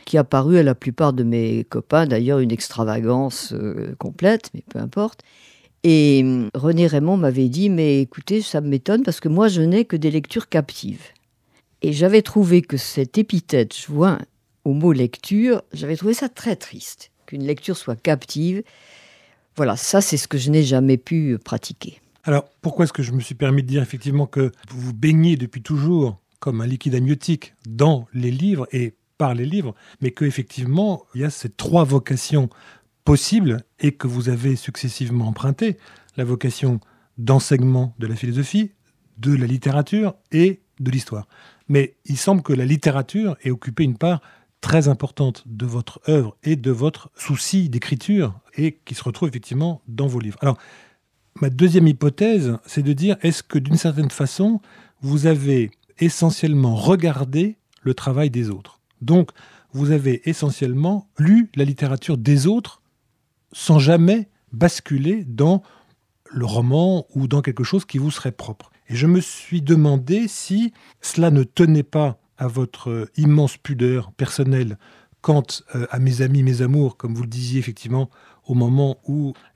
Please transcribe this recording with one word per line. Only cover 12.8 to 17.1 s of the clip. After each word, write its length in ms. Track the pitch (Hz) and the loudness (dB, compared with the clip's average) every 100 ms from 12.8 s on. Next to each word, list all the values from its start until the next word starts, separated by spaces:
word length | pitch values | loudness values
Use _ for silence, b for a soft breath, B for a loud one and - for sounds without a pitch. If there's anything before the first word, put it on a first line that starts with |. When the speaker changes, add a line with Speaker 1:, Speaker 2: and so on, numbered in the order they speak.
| - - 131 214 | -4 -4 -2 0
Speaker 1:
épithète 560 | 220 175 - 135 107 | 0 -2 0 0 0
joint 460 | - - 147 185 160 - _ _ _ 147 | -4 -6 2 2 2 -6 _ _ _ -2
au 80 | |
mot 180 | 143 170 | 2 2
lecture, 720 | 135 120 - - 202 247 226 - | 2 0 -4 -4 0 2 0 -2
j'avais 240 | 151 147 160 | -10 -8 -4
trouvé 200 | 202 233 | -2 -2
ça 120 | 262 | -4
très 280 | - 233 175 | -6 -6 -6
triste, 560 | - - - - - | -8 -18 -18 -18 -20